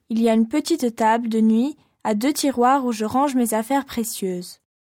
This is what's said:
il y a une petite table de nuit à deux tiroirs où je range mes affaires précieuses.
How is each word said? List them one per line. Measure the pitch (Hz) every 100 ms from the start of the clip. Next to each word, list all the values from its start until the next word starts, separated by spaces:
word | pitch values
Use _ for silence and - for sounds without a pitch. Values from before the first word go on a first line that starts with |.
| -
il | 226
y | 226
a |
une | 226 226
petite | 302 294 320 240 233
table | 220 233 233
de | 220
nuit | 220 220 277 - _ _
à | 220
deux | 214 269
tiroirs | 294 285 240 247 277 247
où |
je | 214
range | 214 254 285
mes | 254 226
affaires | 220 226 277
précieuses. | 269 240 226 - 190 180 180 - _ _